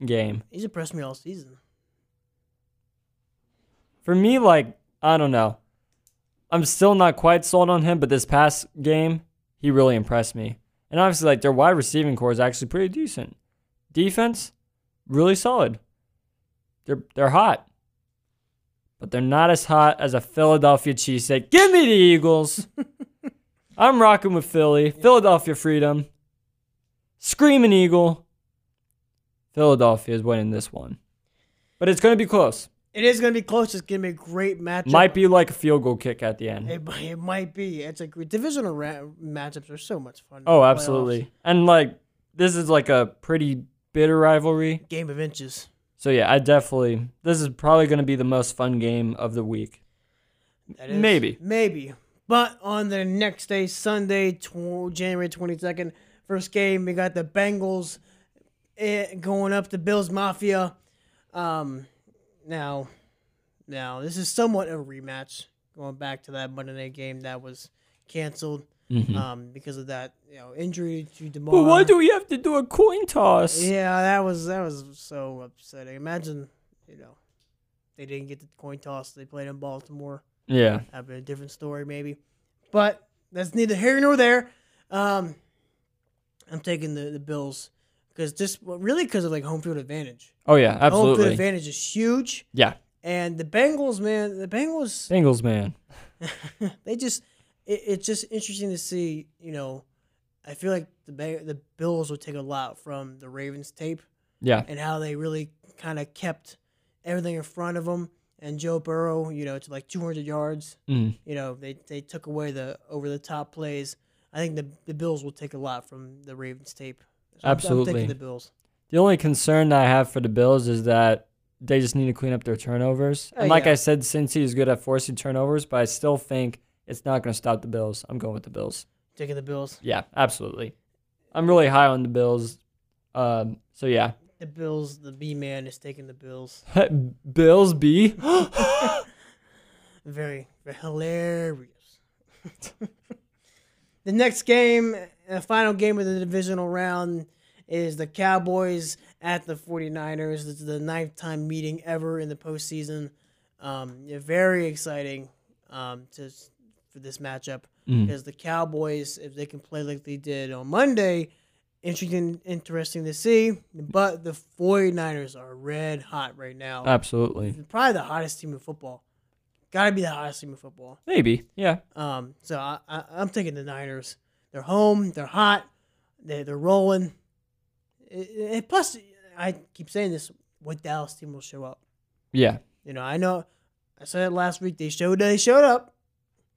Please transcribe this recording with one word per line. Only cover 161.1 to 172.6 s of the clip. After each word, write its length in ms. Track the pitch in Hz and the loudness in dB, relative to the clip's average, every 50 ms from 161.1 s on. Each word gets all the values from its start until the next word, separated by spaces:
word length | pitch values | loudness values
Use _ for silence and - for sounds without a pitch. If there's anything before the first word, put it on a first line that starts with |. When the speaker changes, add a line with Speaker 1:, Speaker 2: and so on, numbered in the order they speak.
| 175 170 160 - _ _ _ _ _ _ _ _ _ _ | 0 -2 -4 -8 _ _ _ _ _ _ _ _ _ _
Speaker 2:
interesting, 580 | - 175 170 - 185 170 180 180 170 170 170 170 _ | -10 -10 -8 -8 -6 -6 -4 -4 -4 -6 -8 -10 _
interesting 580 | 185 175 165 - - 165 165 160 160 - 165 160 | -12 -12 -12 -10 -10 -8 -8 -8 -8 -10 -10 -8
to 80 | 156 | -8
see. 400 | 151 151 - 226 233 220 220 226 208 220 _ _ - | -8 -4 0 2 4 4 4 2 -2 -4 _ _ -18
But 500 | 160 151 147 - 196 196 190 165 165 165 | -16 -12 -4 -2 0 0 0 -2 -6 -10
the 80 | 170 | -12
forty-niners 1040 | 151 - - _ _ - 175 185 202 196 190 185 175 175 160 160 151 143 139 127 131 | -14 -14 -18 _ _ -4 0 2 2 2 2 2 0 -2 -4 -6 -8 -8 -10 -12 -16
are 180 | 127 127 127 127 | -20 -20 -20 -20
red 460 | 131 135 147 151 151 156 156 151 143 | -14 -12 -10 -8 -6 -6 -6 -8 -8
hot 360 | 131 - 156 143 135 123 147 139 | -10 -12 -10 -10 -10 -10 -12 -16
right 180 | 131 127 127 | -18 -18 -16
now. 280 | 131 135 131 131 127 127 | -16 -14 -12 -12 -6 0
Speaker 1:
Absolutely. 640 | 131 127 120 - - 123 117 120 - - - 104 104 - 151 147 - | 2 2 2 0 -2 -2 -2 -2 -2 -4 -6 -8 -8 -10 -12 -14 -8
Speaker 2:
Probably 240 | - 226 262 254 | -2 0 0 0
the 100 | 208 165 | 0 -2
hottest 380 | 131 - 156 165 160 151 156 - | -6 -8 -8 -8 -8 -10 -12 -14
team 120 | - 156 143 | -14 -16 -16
in 40 | 131 | -16
football. 440 | - 160 151 151 139 127 127 - _ _ _ _ _ _ _ _ _ _ _ _ _ _ | -16 -18 -18 -18 -18 -20 -20 -20 _ _ _ _ _ _ _ _ _ _ _ _ _ _
Gotta 200 | - 190 202 208 | -2 0 0 0
be 80 | 196 190 | 0 0
the 80 | 175 160 | -4 -4
hottest 300 | 151 147 147 147 139 - | -6 -8 -10 -12 -12 -14
team 100 | 147 143 | -16 -18
in 60 | 135 | -20
football. 420 | - - 135 - - - 127 - _ _ | -20 -20 -20 -20 -20 -20 -20 -20 _ _
Speaker 1:
Maybe, 380 | 330 381 - 113 117 117 120 - _ _ | 0 2 2 4 2 0 0 -4 _ _
yeah. 220 | 190 196 175 160 180 - _ _ | -2 -2 -2 -2 -2 -6 _ _
Speaker 2:
Um, 400 | 156 151 143 135 131 123 127 135 _ | -10 -10 -8 -8 -10 -10 -14 -18 _
so 160 | _ - 160 | _ -12 -12
I, 200 | 139 | -10